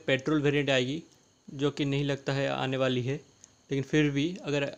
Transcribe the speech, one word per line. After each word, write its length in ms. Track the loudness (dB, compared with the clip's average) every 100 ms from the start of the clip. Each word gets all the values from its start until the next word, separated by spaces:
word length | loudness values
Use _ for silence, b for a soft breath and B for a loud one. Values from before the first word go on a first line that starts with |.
| 0
पेट्रोल 340 | 0 2 2
वेरिएंट 280 | 2 2 2
आएगी, 320 | 2 2 -4 -10 _ _ _ -16
जो 240 | -2 -2
कि 140 | 0 0
नहीं 180 | 0
लगता 300 | 0 -2 -2
है 160 | -2 0
आने 280 | -2 -2 0
वाली 240 | 2 0
है, 140 | -2 -6
लेकिन 680 | -8 _ -20 _ -6 -4
फिर 280 | 2 2 4
भी 220 | 2 -2 -4
अगर 400 | -4 -2 -2